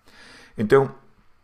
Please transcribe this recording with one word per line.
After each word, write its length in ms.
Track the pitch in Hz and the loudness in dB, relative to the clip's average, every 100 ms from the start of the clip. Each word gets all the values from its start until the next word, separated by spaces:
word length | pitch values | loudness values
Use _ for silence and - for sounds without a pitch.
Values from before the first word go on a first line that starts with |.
| - - - - - - | -20 -20 -20 -20 -18 -10
Então, 320 | 110 135 135 - - _ _ _ | 0 0 0 -6 -20 _ _ _